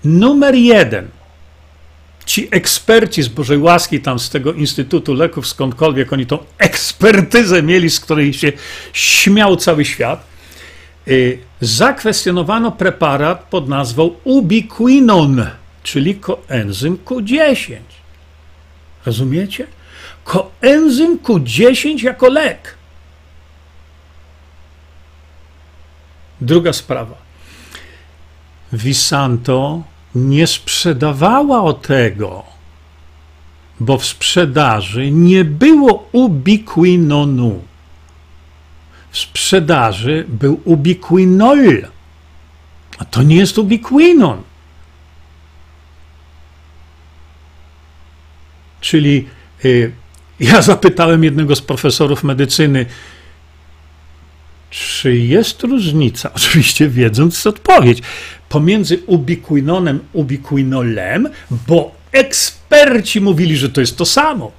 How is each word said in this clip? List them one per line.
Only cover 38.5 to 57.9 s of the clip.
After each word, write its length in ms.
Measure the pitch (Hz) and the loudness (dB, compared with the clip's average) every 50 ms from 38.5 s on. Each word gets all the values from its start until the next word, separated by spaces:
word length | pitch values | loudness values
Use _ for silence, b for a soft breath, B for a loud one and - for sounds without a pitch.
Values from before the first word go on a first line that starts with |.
| _ _ _ _ - - - b b b b b | _ _ _ _ -20 -20 -20 b b b b b
W 60 | - - | -12 -12
sprzedaży 1080 | - - - - - - 190 190 170 147 170 147 120 110 101 90 110 127 156 160 165 - | -12 -10 -8 -8 -4 0 0 0 2 2 0 2 2 0 -2 -4 -4 -4 -4 -4 -4 -6
był 340 | 117 104 143 139 151 143 - | -8 -2 0 0 -2 -2 0
ubiquinol. 1200 | 202 165 151 139 170 180 - - - 160 185 185 185 185 190 214 247 285 294 269 208 135 101 95 - - - _ - - _ _ _ - - - _ _ _ - - - - - - - - | 0 0 2 2 -2 -2 -2 -2 0 2 2 4 4 4 4 4 4 4 6 6 4 4 2 -2 -10 -20 -20 _ -20 -20 _ _ _ -20 -20 -20 _ _ _ -20 -20 -20 -20 -20 -20 -20 -20
A 80 | - | -18
to 180 | - - 117 131 | -6 -2 2 4
nie 120 | 147 156 | 4 6
jest 220 | 175 202 190 - 214 | 4 4 2 0 -2
ubiquinon. 840 | 220 190 233 226 - - 254 285 320 349 359 311 220 156 107 92 98 - - - _ _ _ - - _ _ _ - _ _ - - - - - _ _ _ - - _ - - - - - _ - - - - - _ - - - - - - - - - - - - _ _ - - _ - - - - - - - _ - - - _ _ _ _ _ - - - - - - - - - - - - - - - _ - | 0 0 -2 -2 -2 0 2 4 6 6 6 6 4 4 2 -4 -12 -20 -20 -20 _ _ _ -20 -20 _ _ _ -20 _ _ -20 -20 -20 -20 -20 _ _ _ -20 -20 _ -20 -20 -20 -20 -20 _ -20 -20 -20 -20 -20 _ -20 -20 -20 -20 -20 -20 -20 -20 -20 -20 -20 -20 _ _ -20 -20 _ -20 -20 -20 -20 -20 -20 -20 _ -20 -20 -20 _ _ _ _ _ -20 -20 -20 -20 -20 -20 -20 -20 -20 -20 -20 -20 -20 -20 -20 _ -12
Czyli, 460 | - - - 156 147 143 143 139 120 B B B B B B _ - | -8 -2 0 0 2 2 0 0 -2 B B B B B B _ 0
y, 260 | 131 127 120 117 113 120 - - - _ - _ _ _ _ | 2 2 2 0 -2 -6 -14 -20 -20 _ -20 _ _ _ _
ja 220 | 139 117 214 214 | 2 4 4 4
zapytałem 600 | - - 196 165 - 185 - - 170 165 165 160 160 | 4 4 2 2 0 -4 0 0 0 2 2 2 2
jednego 320 | 156 139 147 156 143 147 | 2 0 0 0 0 -2
z 60 | 131 | -2
profesorów 600 | - - 147 123 - 147 123 - 156 139 147 - - | -2 -8 -8 -2 -2 -2 0 0 0 0 0 -2 -2
medycyny, 640 | 143 139 127 143 131 - - 156 147 139 135 123 123 B B B B B B B B B B B _ _ - _ - - _ - - _ _ _ - - - - _ _ _ - - - - - - | -4 -2 -2 -2 -2 0 0 0 2 2 0 -2 -4 B B B B B B B B B B B _ _ -20 _ -20 -20 _ -20 -20 _ _ _ -20 -20 -20 -20 _ _ _ -20 -20 -20 -20 -20 -18
czy 460 | - - - - - - - 135 123 | -16 -14 -12 -10 -10 -4 -2 0 0
jest 480 | 120 120 120 139 202 226 - - - - | 2 0 2 2 2 0 0 -4 -6 -4
różnica, 680 | 240 269 262 196 165 147 156 147 117 - - - - | -2 -2 0 -2 0 0 0 0 0 -2 -4 -12 -10
<laughs> 40 | - | -6
oczywiście 540 | - - - - 165 131 151 - - 151 151 | -4 -4 2 2 2 2 2 2 0 0 0
wiedząc 580 | 120 123 123 113 104 117 151 170 165 - - 214 | 2 0 0 0 2 2 0 0 0 0 -2 -4
odpowiedź, 540 | 214 - - - 381 320 147 120 | -4 -2 2 4 4 6 6 4